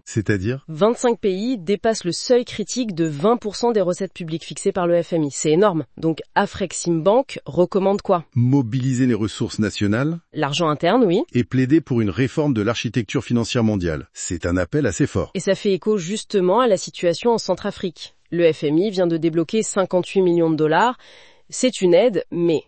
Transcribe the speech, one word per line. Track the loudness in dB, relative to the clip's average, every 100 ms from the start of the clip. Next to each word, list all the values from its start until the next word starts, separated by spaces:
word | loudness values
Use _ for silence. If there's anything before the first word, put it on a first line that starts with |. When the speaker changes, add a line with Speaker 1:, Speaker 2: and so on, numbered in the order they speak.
Speaker 1:
C'est-à-dire ? | -8 -4 0 -2 -2 -6 -8
Speaker 2:
Vingt-cinq | -2 0 2 0 0
pays | -2 -2 -2 -4
dépassent | -4 -2 -2 -2
le | -4
seuil | -4 2 2
critique | 0 -6 -6 -4 -4 -2
de |
vingt | -2 0 0 0
pour | -2
cent | -2 0
des | 2
recettes | 0 -2 -6
publiques | -10 -8 -8
fixées | -8 -6 -2
par | 0 2
le | 2
F | 2
M | 0
I. | -2
C'est | -2 2
énorme. | 4 4 2 -4 -4
Donc, | -4 -4 -4
Afreximbank | -2 -2 -4 -8 -4 -2 0 2 2 0 -6 -4
recommande | 0 0 2 0 0
quoi ? | 0 -2 0
Speaker 1:
Mobiliser | 0 2 2 2 -2 -2 0 2
les |
ressources | 2 -2 -4 -4 -2
nationales. | -2 0 0 0 -2 -4 -10
Speaker 2:
L'argent | -4 -4 0 0
interne, | 0 2 4
oui. | 4 2 0
Speaker 1:
Et | -2
plaider | 0 0 2 2
pour | 2 0
une | 0
réforme | 0 -2 0 0
de | 2
l'architecture | 0 -2 -4 -4 -4 -4
financière | -2 0 0 0
mondiale. | 2 2 -2 -4 -8
C'est | -12 -8 -4 -2
un | 0
appel | 0 0 -2
assez | 0 -2
fort. | -2 -4
Speaker 2:
Et | -4
ça | -2
fait | 0 0
écho | 0 0 -2
justement | -4 -8 -4 0 2 4
à | 2
la | 0
situation | -2 -4 -2 0 0
en | 0
Centrafrique. | -2 -6 -6 -8 -8 -10 -18 _ _
Le | 2 2
F | 2
M | 0 2
I | 2
vient | 0 0
de | 0
débloquer | 0 0 0 -2
cinquante-huit | -2 -2 0 0 0 0
millions | 2 2 2
de | 2
dollars. | 2 2 2 -2 -10 -20 -20 _ _
C'est | -2 -2 2
une | 4
aide, | 6 4 0 -4
mais, | -2 0 0